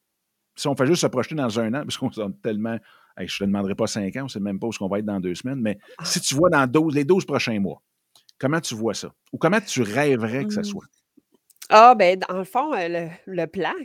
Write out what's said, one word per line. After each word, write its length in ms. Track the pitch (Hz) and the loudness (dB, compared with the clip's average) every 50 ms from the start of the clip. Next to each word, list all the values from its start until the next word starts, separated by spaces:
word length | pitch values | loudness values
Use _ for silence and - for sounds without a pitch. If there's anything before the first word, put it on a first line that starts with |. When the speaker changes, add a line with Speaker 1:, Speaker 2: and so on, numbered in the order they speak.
| _ _ _ _ _ _ _ _ _ _ _ | _ _ _ _ _ _ _ _ _ _ _
Speaker 1:
si 120 | - - 147 | -6 -4 -4
on 60 | 139 | 0
fait 120 | - 131 | 2 2
juste 160 | 135 180 - | 2 4 2
se 40 | - | 2
projeter 280 | 131 135 127 110 - 160 | 0 0 -2 -2 -2 -4
dans 260 | 147 135 117 101 117 | -4 -2 -2 0 -2
un 140 | 113 110 117 | -2 -2 -2
an, 60 | 147 | -4
<laughs> 40 | - | -6
parce 140 | - - - | -6 -6 -6
qu'on 120 | 135 123 | -6 -6
s'en 220 | - 110 104 98 | -6 -6 -6 -8
tellement... 460 | 95 - - 120 107 104 110 113 113 107 - _ - _ _ _ _ - | -8 -6 -6 -6 -4 -4 -4 -6 -6 -8 -10 _ -20 _ _ _ _ -12
Hey, 100 | 92 80 | -10 -8
je 80 | - - | -6 -4
te 40 | 98 | -2
demanderai 300 | 101 98 101 101 95 98 | 0 0 0 -2 -2 -2
pas 120 | - 113 | -2 -2
cinq 300 | 107 - 113 101 95 - | -2 -2 -4 -4 -4 -6
ans, 80 | 127 139 | -8 -8
on 40 | 131 | -8
sait 120 | - 104 | -6 -6
même 180 | 98 101 98 95 | -4 -4 -4 -4
pas 100 | 98 117 | -6 -6
où 20 | |
est-ce 80 | 104 - | -6 -6
qu'on 100 | 104 92 | -4 -2
va 120 | 98 104 | -2 -2
être 40 | 107 | -2
dans 160 | 104 101 98 | -4 -4 -4
deux 140 | 90 92 87 | -4 -4 -6
semaines, 260 | - - 127 139 135 | -6 -6 -6 -4 -2
mais 180 | 113 107 98 - - - - - | -2 -4 -4 -6 -10 -18 -16 -10
Speaker 2:
Ah. 80 | 165 | -6
Speaker 1:
si 120 | 175 - 180 | -4 -4 -4
tu 120 | - - 135 | -2 -2 0
vois 140 | 139 175 180 | 2 2 4
dans 180 | 165 143 135 | 4 4 2
douze, 280 | 123 120 156 160 160 135 | 4 2 2 2 2 0
les 100 | 147 143 | 0 2
douze 220 | 139 190 190 156 | 2 2 2 2
prochains 340 | - 143 123 - 127 113 104 | 0 -2 -2 -2 -2 -2 -2
mois, 220 | 98 87 71 - _ _ _ _ _ _ _ _ _ _ _ - | -2 -4 -6 -10 _ _ _ _ _ _ _ _ _ _ _ -4
comment 220 | - 135 156 170 | -2 -2 0 -2
tu 140 | - - 123 | -2 -6 -6
vois 200 | 107 110 110 95 | -4 -2 -2 -2
ça ? 180 | - - 82 - _ _ _ | -4 -8 -12 -14 _ _ _
Ou 60 | - - | -4 0
comment 220 | - 160 196 220 | 0 2 2 0
tu 220 | 208 - - 127 | -2 -2 -2 -2
rêverais 600 | 117 98 104 135 147 147 135 117 110 110 117 135 208 | -2 0 0 0 2 2 2 0 0 -2 -4 -4 -4
que 60 | 214 | -4
ça 100 | 208 208 | -4 -6
Speaker 2:
Hmm. 20 | 208 | -6
Speaker 1:
soit ? 220 | 202 - - - _ _ _ _ _ _ _ _ _ _ _ _ _ _ _ - - | -6 -8 -10 -12 _ _ _ _ _ _ _ _ _ _ _ _ _ _ _ 0 6
Speaker 2:
Ah, 260 | 196 214 226 247 247 | 8 10 12 12 10
ben, 240 | 214 190 175 190 185 | 8 6 4 4 2
dans 200 | 180 - 180 185 | -2 -4 -4 -4
le 60 | 185 | -6
fond, 300 | 175 - 240 285 311 285 | -2 -2 -2 -2 0 -2
euh, 140 | 202 175 170 | -2 -2 -2
le, 200 | 175 170 170 160 170 - _ | -4 -4 -6 -8 -10 -16 _
le 200 | 196 190 175 165 | -8 -4 -4 -4
plan 280 | 160 - 196 160 160 339 370 | -4 -4 -4 -4 -4 -4 -6